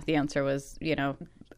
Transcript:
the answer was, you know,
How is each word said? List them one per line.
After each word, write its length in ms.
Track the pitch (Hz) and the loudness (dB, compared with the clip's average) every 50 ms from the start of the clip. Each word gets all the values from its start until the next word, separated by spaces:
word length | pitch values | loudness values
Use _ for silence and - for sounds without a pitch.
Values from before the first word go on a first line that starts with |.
| 147 - | 2 2
the 80 | 160 | 2
answer 280 | 147 139 147 - 147 139 | 2 2 2 2 0 2
was, 320 | 139 139 139 139 - - - | 2 0 0 -2 -6 -10 -6
you 140 | - 160 151 | -2 0 0
know, 220 | 147 139 139 135 - 170 - - - - - - | 2 2 0 -2 -4 -8 -14 -16 -20 -20 -6 6